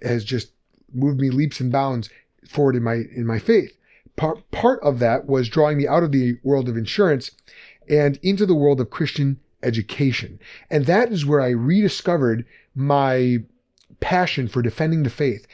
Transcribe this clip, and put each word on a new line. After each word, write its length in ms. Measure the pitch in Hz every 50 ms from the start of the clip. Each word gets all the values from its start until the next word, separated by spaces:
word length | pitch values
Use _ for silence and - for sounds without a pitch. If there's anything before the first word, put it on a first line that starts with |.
has 240 | - 117 123 120 104
just 260 | 113 131 117 - - _ _ _ _ _ _ _ _ -
moved 260 | 127 139 143 143 131
me 100 | 139 131
leaps 300 | 127 135 156 147 - -
and 120 | 127 127
bounds 380 | 131 139 139 135 131 117 107 - - _ _ _ _ _ _
forward 280 | - - 151 143 135 127
in 80 | 123 117
my, 200 | 117 117 117 110 - -
in 100 | 123 117
my 140 | 113 113 110
faith. 380 | - - 233 202 143 - - _ _ _ _ _ _ - _
Par-, 240 | - 160 156 160 - - _
part 320 | - - - 247 262 -
of 160 | - 147 135
that 300 | 120 123 113 120 135 -
was 200 | 135 135 131 123
drawing 300 | 110 - 165 151 147 151
me 100 | 143 139
out 140 | 139 143 170
of 100 | 170 156
the 280 | 139 135 127 123 120 -
world 260 | - 131 143 135 123
of 80 | 120 113
insurance 560 | 117 113 - - - 202 175 147 127 - - - _ _ _ - - - - - _ _
and 300 | - 151 147 147 143 139 - -
into 240 | 185 202 185 208
the 80 | 185 175
world 260 | 147 143 147 139 127
of 80 | 127 -
Christian 500 | - - 165 135 - - 143 139 139 - _ _ _ _
education. 760 | - 127 113 113 101 - - - 143 131 117 - - - - - - - - - - -
And 160 | - 151 135
that 240 | 151 175 214 247 240
is 120 | 220 170 143
where 160 | 139 147 143
I 100 | 131 123
rediscovered 960 | 123 117 117 139 180 208 208 190 - - - 185 175 160 131 117 113 120 - _ _ _ _ _ -
my 640 | 131 135 143 143 143 139 135 127 127 127 123 123 117 107 - _ _ _ _ _ _ _ _ - -
passion 480 | - - 180 180 180 - - 147 127
for 160 | 110 - 131 117
defending 400 | 117 - - 156 160 165 160 143
the 80 | 120
faith, 340 | - - 151 131 104 104 - _